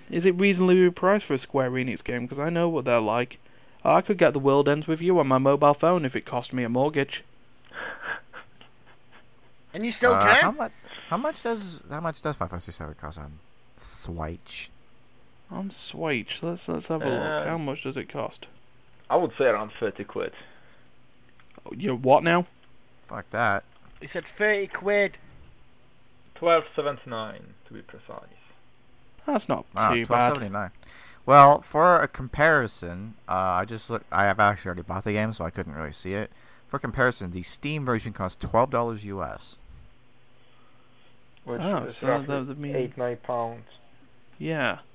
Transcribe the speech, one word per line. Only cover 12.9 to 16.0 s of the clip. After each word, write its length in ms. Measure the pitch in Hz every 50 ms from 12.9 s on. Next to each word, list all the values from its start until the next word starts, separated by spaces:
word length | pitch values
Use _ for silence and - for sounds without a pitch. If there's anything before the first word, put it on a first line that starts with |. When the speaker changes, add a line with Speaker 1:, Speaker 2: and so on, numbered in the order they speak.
| 76
Speaker 3:
cost 240 | - - 76 - 78
on 200 | 73 73 76 78 - - - - - - - -
Switch? 920 | - - - - - - 85 80 78 78 85 - - - - - - - - - - - - - - - - - - - - - - -
Speaker 1:
On 180 | 190 175 196 196
Switch? 720 | - - - - - 160